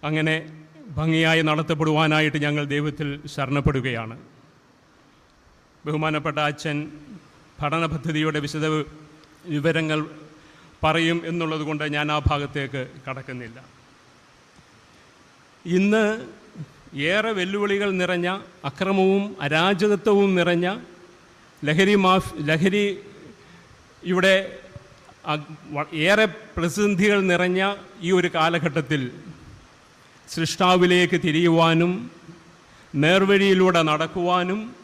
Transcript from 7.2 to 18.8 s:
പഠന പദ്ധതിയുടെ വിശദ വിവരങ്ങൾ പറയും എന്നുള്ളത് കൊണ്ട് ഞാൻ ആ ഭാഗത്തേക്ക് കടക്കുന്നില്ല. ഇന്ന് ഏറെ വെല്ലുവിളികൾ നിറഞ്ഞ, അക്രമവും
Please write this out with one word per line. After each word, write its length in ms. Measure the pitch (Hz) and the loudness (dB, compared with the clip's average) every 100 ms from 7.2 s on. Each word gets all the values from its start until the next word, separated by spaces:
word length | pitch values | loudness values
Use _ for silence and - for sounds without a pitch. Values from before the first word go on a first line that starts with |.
| - - - - | -20 -20 -20 -6
പഠന 260 | 147 160 165 | -4 -2 -2
പദ്ധതിയുടെ 460 | 156 156 156 156 151 143 | -4 -4 -2 0 -2 -4
വിശദ 200 | 156 156 156 147 - - - - - 180 | -4 -2 -2 -4 -12 -20 -20 -20 -20 -6
വിവരങ്ങൾ 480 | 151 151 165 156 156 151 - - - - - - - | -2 0 0 0 -2 -4 -10 -20 -20 -20 -20 -20 -4
പറയും 380 | 156 160 165 170 165 | 0 2 0 0 -2
എന്നുള്ളത് 340 | 165 165 156 151 | -4 -4 -4 -4
കൊണ്ട് 160 | 151 151 147 | -4 -4 -4
ഞാൻ 160 | 151 151 | -2 0
ആ 20 | 143 | 0
ഭാഗത്തേക്ക് 520 | 147 143 143 135 135 123 151 135 | -2 -4 -6 -6 -8 -10 -12 -14
കടക്കുന്നില്ല. 520 | 131 131 127 117 117 131 - - _ _ _ _ _ _ - _ _ _ - - _ _ _ _ _ 175 180 | -14 -12 -14 -14 -18 -20 -20 -20 _ _ _ _ _ _ -20 _ _ _ -20 -20 _ _ _ _ _ -2 2
ഇന്ന് 240 | 196 214 214 220 254 - - - 151 - - 143 147 | 4 2 2 -2 -8 -18 -20 -16 -16 -18 -18 -6 -2
ഏറെ 200 | 196 220 214 | 0 0 -2
വെല്ലുവിളികൾ 520 | 180 202 202 202 202 190 | -2 -2 0 0 0 -2
നിറഞ്ഞ, 260 | 180 180 175 190 - - 139 | -2 -2 -2 -4 -10 -10 -10
അക്രമവും 520 | - | -4